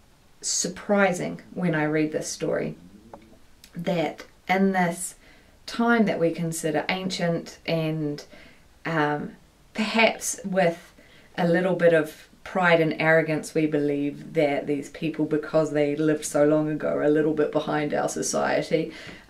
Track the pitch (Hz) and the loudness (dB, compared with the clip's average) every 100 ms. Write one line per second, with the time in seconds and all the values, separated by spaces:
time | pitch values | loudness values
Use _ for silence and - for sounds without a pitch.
0 | _ _ _ - - - 185 - - 202 | _ _ _ -12 -6 -4 -4 -4 0 4
1 | 190 175 151 170 - - 180 156 151 156 | 4 2 -6 -8 -12 -4 -2 0 0 0
2 | 156 - - - 156 151 160 - 175 - | 0 -2 -6 -6 -4 -2 -4 -8 -18 -20
3 | - - - - - - - 175 175 170 | -20 -20 -20 -20 -20 -20 -16 -8 -2 -2
4 | 147 - - _ - 190 196 185 175 175 | -2 -6 -18 _ 0 2 4 2 0 -2
5 | - - - - - - - - 233 233 | -8 -14 -20 -20 -20 -20 -8 0 2 4
6 | 208 - 165 170 165 160 156 147 - 190 | 2 2 0 0 -4 -4 -2 -2 -2 -2
7 | 185 - 170 165 - - - 165 156 160 | -4 -2 -2 -2 -6 -10 -4 -2 -2 -2
8 | 147 147 - - - - - _ - 165 | -4 -6 -12 -20 -20 -20 -20 _ -4 0
9 | 147 147 - - - _ _ - 208 226 | 0 -2 -6 -14 -20 _ _ -6 -2 2
10 | 226 - - - 190 185 170 170 - - | 2 2 -6 -6 -2 2 2 0 -10 -20
11 | - - - - 170 175 185 170 170 160 | -20 -20 -10 0 2 4 2 4 4 4
12 | 151 - - - - 190 175 165 156 - | 2 -8 -20 -20 -6 0 2 2 0 0
13 | 160 160 156 151 - 160 156 151 147 143 | 4 4 2 -2 -2 0 0 2 0 0
14 | 143 143 - 160 147 - - 143 - - | -2 -6 -4 0 0 0 -2 -4 -6 -6
15 | 165 156 151 151 - 160 147 147 143 147 | -4 -2 0 -2 0 0 2 2 0 2
16 | 156 151 - 151 147 156 156 151 - - | 0 0 0 2 4 4 0 -2 -2 0
17 | 147 151 151 147 147 151 151 151 147 151 | 2 4 2 2 0 0 -2 -2 0 -2
18 | 147 156 147 151 139 147 - 160 160 - | -2 -2 -4 -2 0 0 0 0 -2 -8
19 | - - | -16 -18